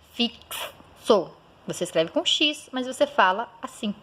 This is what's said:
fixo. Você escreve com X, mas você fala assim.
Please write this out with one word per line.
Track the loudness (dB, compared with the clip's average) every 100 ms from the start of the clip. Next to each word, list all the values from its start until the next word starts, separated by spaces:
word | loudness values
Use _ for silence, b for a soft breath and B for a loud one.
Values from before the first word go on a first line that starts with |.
| _
fixo. | -4 -4 -4 -16 -12 -12 -14 -20 -20 4 4 4 -10 _ _ -10
Você | -6
escreve | -4 0 0
com | 0
X, | 0 2 2 0 -8
mas | -8 -8
você | -2 -2
fala | 4 2 2 -4 -10
assim. | -16 -8 -8 -8